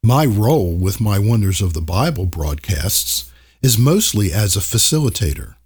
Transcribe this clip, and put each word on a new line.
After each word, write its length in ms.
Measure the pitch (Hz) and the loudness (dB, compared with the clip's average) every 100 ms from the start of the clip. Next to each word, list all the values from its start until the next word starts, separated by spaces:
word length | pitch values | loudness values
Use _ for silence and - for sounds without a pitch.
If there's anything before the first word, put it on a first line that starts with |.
My 220 | 113 135 151 | 4 2 2
role 480 | 104 110 156 90 | 2 2 2 0
with 260 | 85 92 104 | 0 -2 -2
my 200 | 107 101 | 0 2
Wonders 420 | 101 117 98 92 | 2 2 2 0
of 120 | 98 | -2
the 80 | 80 | -2
Bible 440 | 82 90 156 139 92 | -2 0 0 -2 -4
broadcasts 1040 | 85 73 71 - 76 87 - - - - - _ _ | -2 -4 -4 -4 -4 -2 -4 -4 -6 -8 -20 _ _
is 160 | 135 113 | 0 4
mostly 560 | 131 190 - 107 98 | 4 2 2 0 0
as 220 | 85 104 104 | 0 0 -2
a 40 | |
facilitator. 960 | - 110 - 156 139 - 85 71 - - | -2 0 0 2 0 0 -2 -2 -8 -18